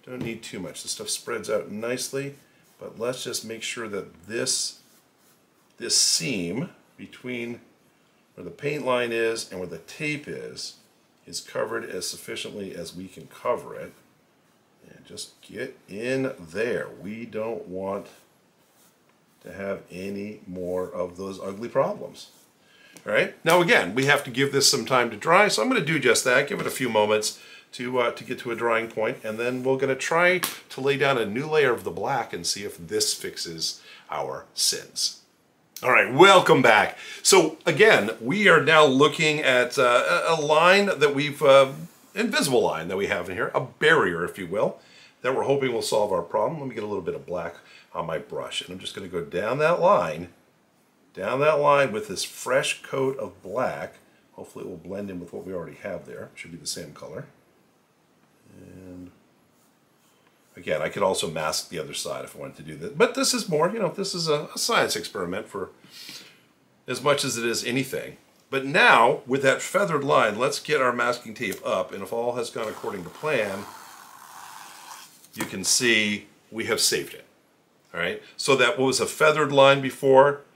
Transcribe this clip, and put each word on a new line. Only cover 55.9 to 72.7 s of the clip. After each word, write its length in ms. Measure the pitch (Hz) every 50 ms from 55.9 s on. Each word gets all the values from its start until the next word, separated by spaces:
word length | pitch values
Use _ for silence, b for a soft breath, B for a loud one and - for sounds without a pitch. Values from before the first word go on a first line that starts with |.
| 90 85 -
there. 180 | - - - 107
It 80 | - _
should 160 | - - -
be 60 | 85
the 100 | 80 73
same 260 | - - - 85 73 73
color. 320 | - - - 76 110 - - _ _ _ _ _ _ _ _ _ _ _ _ _ _ _ _ _ _ _ _ _ _ _ _ 98
And 580 | 98 - 92 92 95 92 90 90 90 90 87 _ _ _ _ _ _ _ _ _ _ _ _ _ _ _ _ _ _ _ _ _ _ _ _ _ _ _ _ _
again, 240 | 101 87 104 85 76
I 80 | 76 82
could 140 | - - 101
also 260 | 95 95 - - 90
mask 400 | 78 80 78 78 76 - - -
the 100 | - 80
other 140 | 78 71 69
side 320 | - - - 69 65 65
if 100 | 65 -
I 40 | 76
wanted 180 | 71 67 69
to 60 | - 76
do 120 | 78 78
that. 200 | 73 80 - -
But 180 | 151 220 240 -
this 180 | 269 269 262 -
is 140 | 240 196
more, 220 | 202 165 147 160 180
you 100 | 208 226
know, 100 | 202 160
this 240 | - - 196 - -
is 140 | 180 165
a, 220 | 160 147 147 160 - -
a 40 |
science 400 | - - - 233 190 135 104 -
experiment 500 | 107 85 - - 104 90 87 90 104 110
for 220 | - - 98 92 - - B B B B B B B B B B B B B B B B _ _ _ _ _ _
as 160 | - 127 113
much 220 | 123 143 143 139 -
as 140 | 135 107
it 80 | 117 117
is 200 | 117 113 107 -
anything. 520 | 120 117 135 131 135 - 73 60 64 - - _ _ _ _ _ _
But 160 | 135 135 135
now, 560 | 139 143 190 240 240 170 127 117 123 - - -
with 160 | 120 127 135 120
that 180 | 135 131 131
feathered 420 | - - - 190 202 180 165 143 139
line, 340 | 139 151 139 120 110 101
let's 220 | 107 123 147 - -
get 220 | - - 151 143
our 120 | 131 123 117
masking 400 | 123 120 120 120 - - 117 107
tape 320 | - 127 98 95 - -
up. 280 | 117 113 95 92 - 98
And 100 | 98 98
if 80 | -
all 240 | 117 117 117 123 120
has 140 | 123 117 117
gone 180 | - 127 113
according 360 | 107